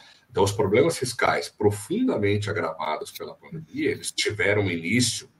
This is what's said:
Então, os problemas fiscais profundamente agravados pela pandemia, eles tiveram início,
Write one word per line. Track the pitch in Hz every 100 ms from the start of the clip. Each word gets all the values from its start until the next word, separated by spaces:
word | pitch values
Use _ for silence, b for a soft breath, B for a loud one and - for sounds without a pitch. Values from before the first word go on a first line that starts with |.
| B B _
Então, | -
os | 98
problemas | 104 98 110 165 -
fiscais | - - 87 85 -
profundamente | - 104 104 - 214 254 107 101 104 101
agravados | 87 80 - 78 78 -
pela | - 80 80
pandemia, | - - - 143 143
eles | - -
tiveram | - - 104 92 104 95
início, | 85 85 120 - - -